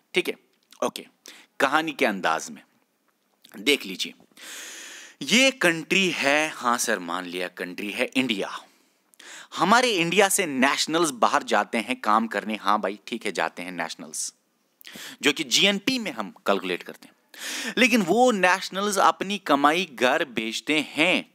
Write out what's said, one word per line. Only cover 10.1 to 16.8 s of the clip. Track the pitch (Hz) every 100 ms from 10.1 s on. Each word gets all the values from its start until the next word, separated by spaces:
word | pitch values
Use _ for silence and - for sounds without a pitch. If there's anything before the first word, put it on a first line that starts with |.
| 175 196
से | 196 175
नेशनल्स | 131 131 147 - 160 170
बाहर | 123 107 143
जाते | 131 107 104 117
हैं | 113 127
काम | 107 107 113
करने, | 104 98 107
हाँ | 95 107
भाई, | 95 104 -
ठीक | 113 107
है, |
जाते | 87 82 -
हैं | 90
नेशनल्स, | 90 82 - 78 78 - - _ _ _ _ - - - -
जो | 139
कि | 139
जीएनपी | 139 113 190 202 - 262
में | 202
हम | 113 98 - -
कैलकुलेट | 98 90 87